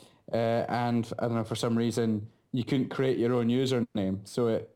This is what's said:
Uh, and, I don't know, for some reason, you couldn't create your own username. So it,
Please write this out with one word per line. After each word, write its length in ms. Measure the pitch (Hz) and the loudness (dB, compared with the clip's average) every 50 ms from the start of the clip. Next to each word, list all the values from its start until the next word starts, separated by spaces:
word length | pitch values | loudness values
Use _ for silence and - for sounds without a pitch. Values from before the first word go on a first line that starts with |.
| - - - _ _ - | -20 -20 -20 _ _ -4
Uh, 40 | - 113 117 113 117 117 - - | -2 0 0 2 0 0 0 -2
and, 420 | - 120 120 120 120 117 113 - - - | -2 -2 0 0 0 0 0 -2 -4 -4
I 40 | |
don't 140 | 120 120 117 | -2 0 0
know, 80 | 117 110 | -2 -2
for 100 | - 117 | -2 -4
some 240 | - - 120 117 117 | -2 0 0 2 2
reason, 480 | 117 117 110 123 117 113 110 104 107 - - _ _ _ | 2 2 0 0 0 2 0 -2 -4 -8 -14 _ _ _
you 100 | - 127 117 | -4 -4 0
couldn't 240 | - 143 131 127 - | 0 0 0 0 0
create 280 | - - 135 131 123 - | -2 0 0 0 2 2
your 160 | 113 120 127 | 2 2 2
own 140 | 123 117 117 | 2 2 2
username. 720 | 120 127 135 123 131 120 117 - - 107 98 95 95 98 - | 2 2 2 2 0 0 0 -2 -2 -2 -2 0 -2 -4 -6
So 240 | - - 123 120 117 | -6 -2 0 2 2
it, 220 | 110 - - - - | 0 0 -2 -6 -4